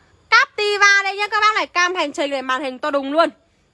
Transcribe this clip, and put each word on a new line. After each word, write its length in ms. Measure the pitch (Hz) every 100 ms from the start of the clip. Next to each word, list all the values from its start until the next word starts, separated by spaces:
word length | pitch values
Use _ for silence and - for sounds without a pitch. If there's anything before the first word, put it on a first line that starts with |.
| _ _ -
Captiva 720 | 453 571 - 415 403 403 392
đây 140 | 392 392
nhá 120 | 415
các 120 | 427
bác 140 | 427
này, 120 | 427 294
cam 280 | 349 359
hành 180 | 370 294
trình 180 | 302 285
này, 120 | 269
màn 220 | 262 262
hình 140 | 277 254
to 120 | 302
đùng 220 | 277 277
luôn. 160 | 302 320 - _ _ _